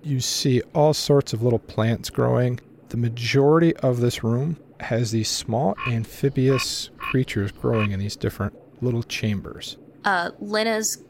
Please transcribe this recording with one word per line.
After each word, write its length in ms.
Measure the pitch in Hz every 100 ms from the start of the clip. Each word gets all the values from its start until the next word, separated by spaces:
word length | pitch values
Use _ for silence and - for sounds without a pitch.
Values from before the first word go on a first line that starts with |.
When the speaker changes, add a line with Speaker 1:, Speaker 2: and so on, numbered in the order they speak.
Speaker 1:
you 160 | 151 131
see 420 | - - 143 123 -
all 200 | 160 151
sorts 380 | 147 - 143 -
of 80 | 110
little 180 | 123 117
plants 500 | - - 110 113 -
growing. 500 | - 123 123 123 120 - - -
The 80 | 120
majority 800 | 120 120 117 135 139 160 165 -
of 240 | 135 120
this 220 | 120 - 113
room 320 | 120 151 160 - -
has 300 | - 117 113
these 180 | 113 107
small 460 | - - 113 170 - 123
amphibious 1040 | 117 110 - 139 135 131 131 - - - -
creatures 540 | - 131 127 104 98
growing 400 | - 120 113 104
in 80 | 98
these 160 | 101 -
different 360 | 160 - 101 - - -
little 200 | 123 117
chambers. 760 | - - 110 98 - - - - - -
Speaker 2:
Uh, 280 | 208 180 170 -
Lena's 580 | 202 214 226 220 220 - -